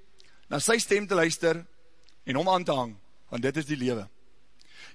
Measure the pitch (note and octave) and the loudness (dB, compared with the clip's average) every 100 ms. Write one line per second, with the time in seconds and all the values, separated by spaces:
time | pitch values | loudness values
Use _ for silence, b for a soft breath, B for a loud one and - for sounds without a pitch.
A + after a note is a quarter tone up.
0 | - - b b b C#3+ - A#3 - G3+ | -20 -20 b b b -2 2 2 4 0
1 | G3+ F#3+ E3 - E3 E3 E3+ - - - | 2 2 2 2 0 0 -4 -18 -20 -20
2 | - - - C3 F#3 F#3 F3 C#3 A#2 G#2 | -20 -14 -4 -2 2 2 2 0 -2 -6
3 | - - - A#2+ C3 C#3+ D3 D3 B2 A#2 | -18 -20 -10 -2 -2 -2 -4 -2 -2 -2
4 | F#2 - - - - - B B B | -6 -16 -20 -20 -20 -20 B B B